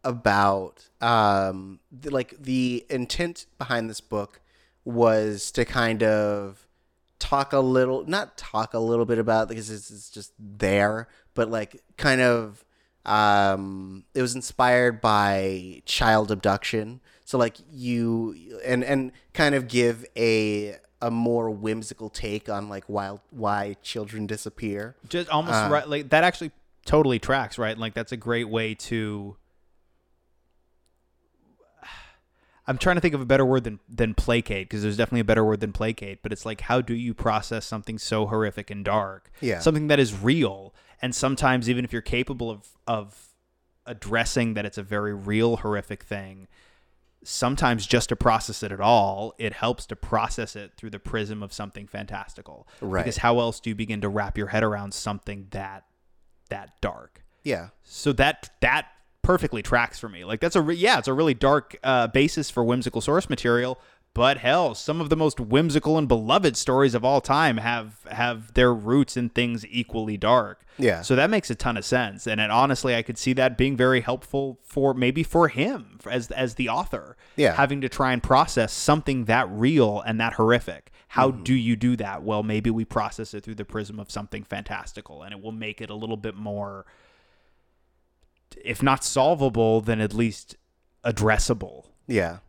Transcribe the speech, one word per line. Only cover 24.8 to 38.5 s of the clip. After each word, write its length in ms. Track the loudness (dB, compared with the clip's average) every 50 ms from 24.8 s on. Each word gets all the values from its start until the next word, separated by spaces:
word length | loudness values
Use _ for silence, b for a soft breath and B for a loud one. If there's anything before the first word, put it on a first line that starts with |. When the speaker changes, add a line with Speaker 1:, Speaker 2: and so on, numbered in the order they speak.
| -8 -10 -14 _ -12 -6
Speaker 2:
Just 200 | -6 -6 -4 -2
almost 240 | -2 -2 0 0 0
Speaker 1:
Uh, 140 | 2 2 2
Speaker 2:
right, 180 | 2 0 0 -2
like, 220 | -6 -6 0 2
that 140 | 4 4 4
actually 260 | 4 0 -2 -12 -12 _ _ _ _ _ _ _
totally 360 | 2 4 4 6 4 2 0
tracks, 360 | 0 0 0 0 -2 -6 -6 -4
right? 200 | -4 -4 -4 -4
Like, 160 | -8 -6 -6
that's 160 | -8 -8 -8
a 60 | -10
great 320 | -8 -2 -2 -2 0 -2 -2
way 260 | -2 -2 -2 -2 -6
to, 600 | -8 -8 -4 -4 -4 -4 -4 -6 -8 -10 -12 -16 -20 _ _ _ _ _ _ _ _ _ _ _ _ _ _ _ _ _ _ _ _ _ _ _ _ _ _ _ _ _ _ _ _ _ _ _ _ _ _ _ _ _ _ _ _ _ _ _ _ B B B B B B B B _ _ _ _ _ _ _ _ _
I'm 120 | -6 -4 0
trying 160 | 2 2 2
to 40 | 4
think 140 | 2 2 0
of 60 | 0
a 60 | 2
better 180 | 2 4 4 6
word 200 | 4 4 2 0
than, 160 | -2 -10 -10 _ _
than 260 | -2 0 0 0 0
placate, 560 | -2 0 2 2 0 0 -2 -8 -8 -8 -6
'cause 120 | -6 -2
there's 140 | -2 -2 0
definitely 240 | 0 0 0 2 0
a 40 | 2
better 200 | 4 4 4 4
word 160 | 4 2 0
than 120 | -2 -6
placate, 500 | -4 -4 -4 -4 -4 -6 -10 -14 -14 -12
but 100 | -8 -8
it's 140 | -8 -8 -8
like, 140 | -10 -10 -8
how 180 | -4 0 0 0
do 140 | 0 -2 -4
you 180 | -4 -4 -6
process 540 | -6 -2 0 0 0 0 -2 -4 -8 -8 -8
something 320 | -8 -10 -10 -8 -10 -10 -10
so 280 | -6 -2 -2 0 0
horrific 440 | 0 0 -2 -2 -2